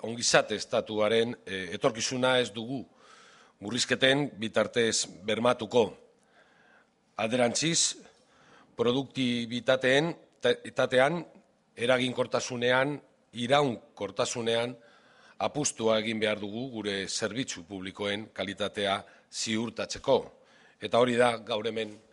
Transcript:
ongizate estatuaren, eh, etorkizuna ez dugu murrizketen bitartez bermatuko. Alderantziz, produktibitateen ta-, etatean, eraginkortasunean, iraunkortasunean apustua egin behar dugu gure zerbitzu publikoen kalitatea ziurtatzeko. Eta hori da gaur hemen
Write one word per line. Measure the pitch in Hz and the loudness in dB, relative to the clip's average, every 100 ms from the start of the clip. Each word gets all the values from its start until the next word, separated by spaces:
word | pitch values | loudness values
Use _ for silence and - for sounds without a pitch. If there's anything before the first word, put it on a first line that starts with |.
ongizate | 107 117 117 156 - 104 | -10 -4 2 4 4 -2
estatuaren, | - 117 104 107 107 113 117 120 - | -2 -2 -2 0 2 2 2 -4 -8
eh, | 95 90 | -8 -6
etorkizuna | 101 139 117 - 131 127 127 | -2 -2 0 -4 0 2 2
ez | 117 | 0
dugu | 107 113 135 - _ - - - - - _ | -4 -8 -8 -10 _ -20 -20 -20 -20 -20 _
murrizketen | 101 120 - 123 131 135 143 - | -6 -2 0 2 4 4 0 -4
bitartez | 110 - 104 123 113 107 - - | -2 0 0 2 2 0 -4 -6
bermatuko. | 104 117 120 123 107 120 101 - - _ _ _ _ _ _ _ _ _ _ - | -4 0 2 2 2 2 2 -2 -20 _ _ _ _ _ _ _ _ _ _ -6
Alderantziz, | 110 123 120 - 156 170 - - - _ _ _ _ - _ - | -2 2 2 2 0 2 0 -2 -14 _ _ _ _ -20 _ -2
produktibitateen | 117 127 131 - 127 120 117 120 113 131 127 139 165 151 - _ | 0 2 -2 -2 -2 -2 -4 -2 0 2 4 4 2 -2 -14 _
ta-, | 123 123 | 0 0
etatean, | 113 - 127 127 135 170 - - _ _ _ - | -2 -2 2 4 4 2 -6 -16 _ _ _ -4
eraginkortasunean, | 120 127 127 123 120 120 - 123 120 127 139 143 - _ _ | 2 2 2 -2 -2 -2 -4 -2 2 2 2 -2 -10 _ _
iraunkortasunean | 110 120 143 143 107 - - 98 95 123 123 113 117 120 131 - _ _ _ - - | -8 0 2 2 -2 -10 -10 -6 -4 -4 -2 -2 0 -2 -6 -18 _ _ _ -18 -6
apustua | 101 - 147 - 110 110 | -4 -2 -4 0 2 2
egin | 110 110 | 0 0
behar | 107 101 | 0 -2
dugu | 101 107 135 | -4 -6 -8
gure | 113 104 98 92 | -6 -4 -4 -4
zerbitzu | - 107 104 131 - | -4 -4 -4 -6 -8
publikoen | 87 98 95 90 101 101 110 | -10 -10 -10 -6 -4 -4 -6
kalitatea | - 95 98 98 - 101 101 - - _ | -8 -6 -4 -4 -2 -2 -2 -6 -20 _
ziurtatzeko. | - 113 110 117 107 98 - - 160 80 - _ _ - _ | -8 -4 -2 -4 -6 -8 -4 2 2 2 -10 _ _ -20 _
Eta | 107 117 | 0 4
hori | 123 120 | 4 4
da | 120 113 | 4 2
gaur | - 110 113 | -4 -4 -4
hemen | 110 107 104 - | -4 -6 -10 -20